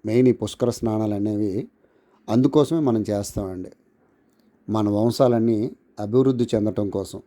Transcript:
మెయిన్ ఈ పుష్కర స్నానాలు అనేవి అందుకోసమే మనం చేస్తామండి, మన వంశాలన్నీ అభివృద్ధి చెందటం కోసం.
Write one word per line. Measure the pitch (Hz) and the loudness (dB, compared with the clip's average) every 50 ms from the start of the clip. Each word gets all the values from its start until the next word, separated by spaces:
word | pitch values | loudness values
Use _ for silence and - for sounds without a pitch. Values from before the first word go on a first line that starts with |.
| - | -4
మెయిన్ | 107 110 123 127 127 | 2 2 4 4 4
ఈ | 110 | 4
పుష్కర | - 110 104 - _ 123 120 | 2 -4 -8 -4 _ -2 -2
స్నానాలు | 117 - - 113 110 107 110 107 104 | -2 -2 -4 -4 -2 -2 -2 -2 -2
అనేవి | 98 101 107 104 104 107 101 92 110 156 233 _ _ _ _ _ _ _ _ _ _ _ | -2 -2 -2 -2 -2 -2 -2 -4 -6 -8 -8 _ _ _ _ _ _ _ _ _ _ _
అందుకోసమే | - 110 123 131 139 139 151 143 - 160 165 151 | 0 2 2 2 4 4 2 2 2 0 0 0
మనం | 131 113 113 101 | 2 0 0 0
చేస్తామండి, | 101 104 101 101 - - 110 101 92 92 90 92 - - _ _ _ _ _ _ _ _ _ _ _ _ _ _ _ _ _ _ | -2 -4 -4 -4 -6 -8 -8 -8 -8 -8 -10 -12 -14 -16 _ _ _ _ _ _ _ _ _ _ _ _ _ _ _ _ _ _
మన | - 107 110 107 104 | -4 -2 0 0 2
వంశాలన్నీ | 101 101 110 120 117 - 139 123 120 113 113 117 113 104 113 - - _ _ _ _ - | 2 2 2 0 2 4 4 4 4 4 2 2 2 0 -2 -4 -8 _ _ _ _ -10
అభివృద్ధి | 104 104 110 127 131 135 131 117 120 | -8 0 2 4 4 4 2 0 0
చెందటం | 117 - 110 104 107 95 104 104 98 | 0 0 0 0 0 -2 -2 -4 -4
కోసం. | 95 98 98 - - 104 - | -4 -6 -6 -6 -12 -16 -18